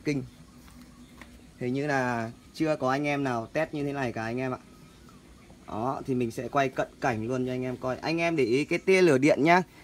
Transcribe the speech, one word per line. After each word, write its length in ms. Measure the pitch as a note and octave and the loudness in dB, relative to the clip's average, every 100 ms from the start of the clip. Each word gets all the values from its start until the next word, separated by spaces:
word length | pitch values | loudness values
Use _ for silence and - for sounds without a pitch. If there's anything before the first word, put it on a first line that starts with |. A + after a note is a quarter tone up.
| D3+ | -4
kinh. 180 | C#3 B2+ - - - - - - - - - - - - - | -4 -6 -16 -20 -20 -20 -20 -20 -20 -20 -20 -20 -20 -20 -8
Hình 140 | B2 | -4
như 140 | C3+ D3 | -4 -2
là 420 | C3+ B2 A#2+ A2+ A#2+ - | 0 0 -2 -6 -10 -20
chưa 220 | - D#3+ D3 | -4 -2 0
có 160 | C3 | 0
anh 160 | C3+ D3 | 0 0
em 160 | C#3+ | -2
nào 240 | C3+ A#2 A2+ | -2 -4 -4
test 200 | D3+ D#3+ | -4 -4
như 100 | D3+ | -4
thế 100 | C#3+ | -6
này 180 | C#3 B2+ | -4 -4
cả 120 | A2+ | -4
anh 160 | A2+ B2 | -6 -4
em 120 | C3 | -4
ạ. 60 | B2+ - - - - - - - - - - - | -6 -10 -20 -20 -20 -20 -20 -20 -20 -20 -20 -12
Đó, 340 | G#2 B2 C#3+ B2+ | -6 -4 -6 -4
thì 80 | B2 | -2
mình 160 | A#2 | -2
sẽ 160 | B2 A#2+ | -6 -2
quay 220 | C#3+ C3+ | 0 0
cận 180 | - C3+ - | -2 -6 -2
cảnh 260 | C#3+ A2 A2+ | -2 -2 -2
luôn 180 | B2+ B2+ | -2 -2
cho 80 | |
anh 100 | B2+ | -4
em 140 | B2+ B2 | -6 -4
coi. 200 | C3 B2 | -6 -4
Anh 240 | D3 E3 | -4 -2
em 140 | E3+ E3 | 0 2
để 80 | |
ý 220 | A#2 C3 D3 | 2 2 0
cái 140 | E3+ | -2
tia 220 | - F#3+ | 2 6
lửa 160 | F3+ C3 | 6 6
điện 260 | D3 A#2 | 6 4
nhá. 180 | D3+ F3+ F3 - | 6 6 4 -8